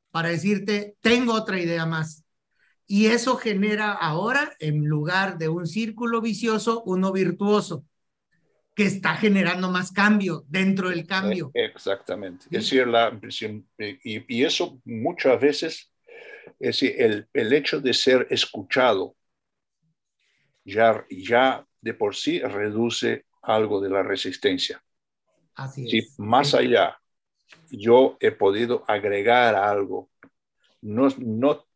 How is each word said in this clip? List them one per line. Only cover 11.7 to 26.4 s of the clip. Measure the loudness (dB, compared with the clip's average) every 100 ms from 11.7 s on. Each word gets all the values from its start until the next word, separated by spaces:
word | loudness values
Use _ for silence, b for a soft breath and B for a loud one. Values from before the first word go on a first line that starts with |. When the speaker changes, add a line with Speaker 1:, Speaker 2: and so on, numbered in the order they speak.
Speaker 2:
exactamente. | -6 -6 -6 -6 -8 -10 -14 -8
Speaker 1:
¿Sí? | -6
Speaker 2:
Es |
decir, | 0 2 4
la, | 4 2 -2 -12 -10 -10 -10 -16 -12
y, | -12 -10 -10 -10 -6 0
y |
eso | 0 0 -4 -8
muchas | -12 -6 -4 0 2 4
veces, | 4 2 -4 -8 -16 _ B B B B B -8
es | -6 0
decir, | -2 2
el, | 2 2 -4
el | -2 2
hecho | 2 2 -2
de | 0
ser | 2 4 2 2
escuchado | -2 -2 -6 -4 2 2 2 -2 _ _ _ _ _ _ _ _ _ _ _ _ _ _ _
ya, | -6 2 2 2 -4
ya | -14 0 2 2 0 -8 _
de | -10
por | -2 -2
sí | -2 -4 -4
reduce | -4 -4 -4 -2 -2 0 -2 -4 -8 _
algo | 0 0 2 -2
de | 0
la | 0
resistencia. | 0 -4 -6 -2 0 0 -4 -8 _ _ _ _ _ _ _
Speaker 1:
Así | -14 -14 -10 -4
Speaker 2:
Sí, | -2
Speaker 1:
es. | -4 -8
Speaker 2:
más | 0 2